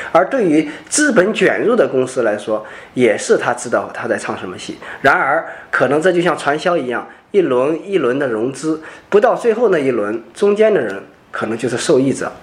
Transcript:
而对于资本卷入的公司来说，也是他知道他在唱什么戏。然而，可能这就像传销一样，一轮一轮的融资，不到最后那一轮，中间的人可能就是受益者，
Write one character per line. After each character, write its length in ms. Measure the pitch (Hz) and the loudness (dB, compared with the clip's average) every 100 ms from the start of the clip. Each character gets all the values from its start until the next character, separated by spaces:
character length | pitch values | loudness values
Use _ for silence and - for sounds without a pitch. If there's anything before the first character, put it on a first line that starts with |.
| - | 0
而 140 | 160 185 | 2 2
对 160 | 269 190 | 0 2
于 200 | 151 156 - - | 2 0 -6 -6
资 240 | - 302 | 0 2
本 220 | 214 190 | 2 0
卷 280 | 220 180 104 | 2 0 0
入 140 | 156 233 | 0 0
的 100 | 135 | 0
公 200 | 135 127 | 0 -2
司 160 | - | -2
来 160 | 113 107 | -2 -2
说， 260 | - 107 - - - | -4 -6 -6 -18 -10
也 240 | - 120 104 | 0 2 2
是 180 | - 202 | 2 0
他 160 | - | 0
知 160 | 120 123 | -4 -2
道 220 | 113 101 | -2 -2
他 160 | - 117 | -6 -4
在 80 | 104 | -4
唱 220 | - 104 | -4 -8
什 100 | 95 | -8
么 80 | 92 | -10
戏。 220 | - - - - | -12 -14 -14 -2
然 120 | 139 | 2
而， 300 | 170 143 156 - - - | 2 2 -2 -4 -12 -6
可 180 | - 131 | 0 2
能 120 | 147 | 2
这 100 | 180 | 2
就 120 | 175 | 2
像 140 | 170 147 | 2 0
传 200 | - 151 | -2 -2
销 160 | 180 175 | 0 -2
一 80 | 127 | -2
样， 200 | 113 - - _ | -6 -8 -16 _
一 100 | 208 | 0
轮 360 | 156 123 135 170 | 2 2 2 -2
一 140 | 180 196 | -2 0
轮 200 | 139 135 | 0 0
的 80 | 139 | -2
融 240 | 110 120 | -2 -4
资， 320 | 135 160 156 - - - | -4 -4 -4 -6 -18 0
不 100 | 202 | 4
到 140 | 226 | 4
最 180 | 185 240 | 2 0
后 160 | 214 233 | 2 2
那 100 | 170 | 2
一 120 | 135 | 2
轮， 320 | 117 101 113 - | 0 0 -4 -8
中 240 | - 202 208 | -2 2 4
间 160 | 220 | 4
的 80 | 190 | 2
人 220 | 113 98 - - _ | 0 -6 -14 -20 _
可 160 | - 107 | -8 -6
能 120 | 117 | -4
就 100 | 123 | -2
是 80 | 113 | -2
受 240 | - 135 | 2 4
益 100 | 139 | 4
者， 220 | 117 82 - | 0 -6 -4